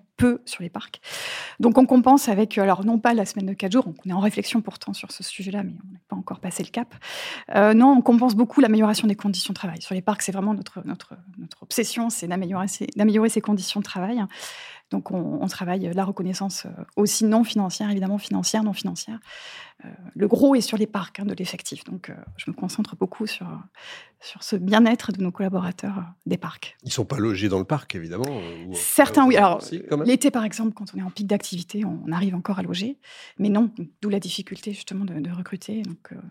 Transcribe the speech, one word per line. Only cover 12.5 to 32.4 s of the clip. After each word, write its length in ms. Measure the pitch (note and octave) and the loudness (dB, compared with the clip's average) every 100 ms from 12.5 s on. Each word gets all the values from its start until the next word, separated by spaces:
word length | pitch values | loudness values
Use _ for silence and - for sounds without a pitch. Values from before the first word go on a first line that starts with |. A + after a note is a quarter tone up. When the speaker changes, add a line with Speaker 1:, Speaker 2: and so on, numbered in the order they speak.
| F#3 G3 | -2 -4
Speaker 1:
ces, 180 | - - | -6 -6
d'améliorer 360 | - G#3+ G#3+ A3 | 2 4 4 4
ces 100 | A3 | 2
conditions 400 | G#3 G#3 F3+ G#3 | 0 0 -2 -6
de 40 | |
travail. 380 | G3+ F#3 F#3 A#3+ F#3+ - - - - - - | -6 -4 -4 -2 -4 -8 -16 -16 -18 -20 -8
Donc, 200 | F#3+ - | -8 -4
on, 280 | F#3 E3 D3+ | -4 -4 -4
on 40 | F#3+ | -4
travaille 440 | - F3+ F#3+ F3+ | -4 -4 -2 -2
la 100 | F3+ | -2
reconnaissance, 640 | F#3+ G3 F#3+ F#3 G3 - - | -2 -2 -4 -4 -6 -8 -12
euh, 180 | - - - | -14 -6 0
aussi 280 | G#3 - | 2 4
non 200 | A3 A3 | 4 4
financière, 460 | A#3 G#3 F#3 - G#3 | 4 0 -2 -2 -2
évidemment 280 | G3 F#3+ G3+ | -2 0 -2
financière, 440 | - F#3+ F3+ A3 | -2 -2 0 0
non 120 | G#3+ | 0
financière. 460 | F#3+ - F3 - A3+ - - - - - _ - | -2 -6 -6 -10 -12 -14 -20 -18 -20 -20 _ -20
Euh, 20 | - F3+ | -18 -10
le 140 | - G3+ | 0 4
gros 260 | A3+ C4+ | 6 6
est 60 | C4+ | 6
sur 160 | - A3 | 2 0
les 100 | G#3+ | 0
parcs, 320 | G3+ F3 - | -2 -6 -6
hein, 60 | |
de 80 | G3+ | -6
l'effectif. 500 | F#3 F3+ F3+ - - | -6 -8 -8 -12 -12
Donc, 260 | - F#3 - | -12 -12 -12
euh, 40 | - - - | -18 -18 -12
je 140 | - | -10
me 40 | |
concentre 400 | - F3+ - G#3 | -6 -6 -4 -6
beaucoup 320 | - F#3+ - G#3+ | -4 -6 -4 -8
sur, 200 | - F3 D#3+ - - - - - _ | -8 -10 -14 -16 -20 -20 -20 -20 _
sur 220 | - - | -20 -14
ce 120 | - | -6
bien-être 560 | G3 F#3 G#3+ A3+ A#3+ - | -2 2 6 6 4 -2
de 120 | F#3+ | -4
nos 80 | F3+ | -4
collaborateurs, 680 | F3+ F#3+ F#3+ F3+ - G3+ G3 | -2 -2 -2 -4 -6 -8 -8
euh, 60 | F3 - - | -10 -10 -6
des 100 | - | -4
parcs. 400 | - - - - | -6 -12 -16 -12
Speaker 2:
Ils 80 | - | -8
sont 140 | - G2 | -4 -2
pas 100 | C#3+ | 0
logés 320 | A2 F#2+ G#2 | 0 0 0
dans 100 | F#2+ | 0
le 60 | |
parc, 300 | F#2+ D3+ - | 0 -2 -4
évidemment, 320 | F#2+ E2 F2+ C3+ | -10 -8 -6 -4
euh, 380 | B2+ E2+ E2+ F2+ | -6 -10 -12 -10
ou, 80 | |
Speaker 1:
Certains, 500 | F#2 - - C#4 D4 | -6 0 4 6 6
Speaker 2:
euh, 40 | C4 | 6
Speaker 1:
oui. 80 | A3+ | 8
Alors, 240 | G3 F3 | 6 4
Speaker 2:
si, 200 | - F3 - | -4 -8 -2
quand 80 | D3 | 0
même. 100 | F3 | 4
Speaker 1:
l'été, 240 | C4 D4 | 4 4
par 140 | B3 | 2
exemple, 280 | G#3+ - A3 | -4 -2 -4
quand 200 | - G3 | -4 -10
on 40 | F#3+ | -8
est 40 | |
en 80 | F#3 | -8
pic 160 | F#3+ G3+ | -6 -2
d'activité, 600 | - - F3+ E3 G3+ G3+ | -2 -2 -10 -8 -6 -6
on, 160 | E3 D#3 | -6 -4
on 60 | |
arrive 220 | E3+ G3 | -2 -2
encore 240 | F3+ | -2